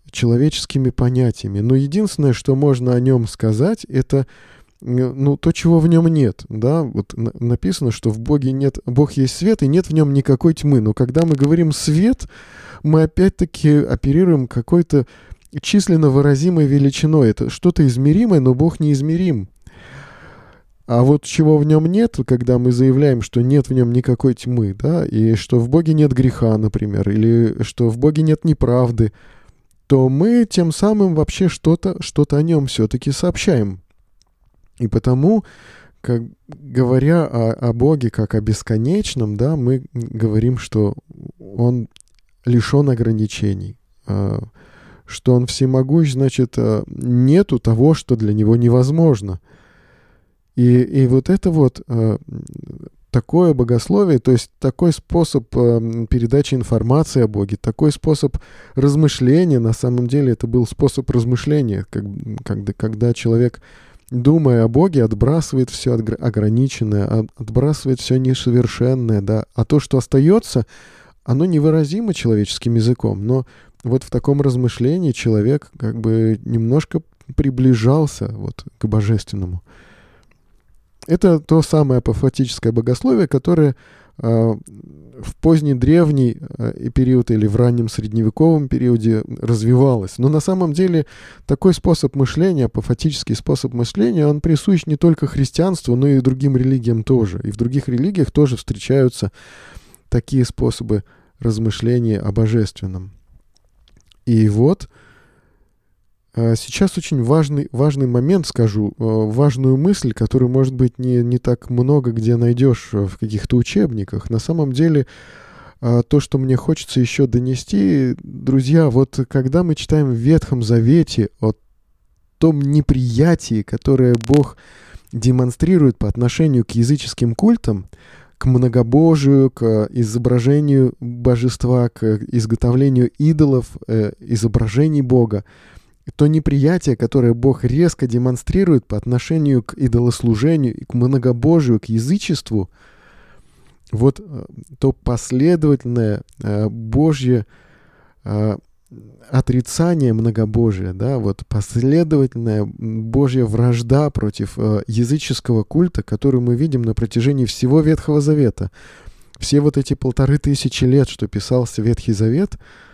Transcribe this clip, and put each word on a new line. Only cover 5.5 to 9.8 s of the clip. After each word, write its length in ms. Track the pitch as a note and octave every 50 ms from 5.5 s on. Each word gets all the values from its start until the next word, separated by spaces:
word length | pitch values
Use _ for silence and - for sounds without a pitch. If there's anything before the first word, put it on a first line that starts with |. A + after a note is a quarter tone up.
чего 280 | - - - E3 E3+ D#3+
в 80 | D#3
нём 200 | E3+ E3 E3 E3
нет, 360 | E3 D#3+ D3+ C3 G2+ - - - -
да. 340 | A2 G#2+ A2+ C3 D#3 E3 D3
Вот 300 | - - G2+ G2 - -
на-, 160 | - A2+ A2 - -
написано, 520 | A#2+ A#2 A#2+ - - F#3+ F3+ - C#3+ A#2
что 180 | - - - A2+
в 100 | G#2+ A2+
Боге 320 | A#2+ C#3 D3 C#3+ B2+ C3
нет, 280 | C3+ C3+ C#3 C3+ - - -
Бог 280 | B2+ B2 C#3 D3 - -
есть 220 | C#3 C3 B2+ -
свет, 280 | - E3+ A3 A3 - D3
и 40 |
нет 200 | C3+ D3+ F#3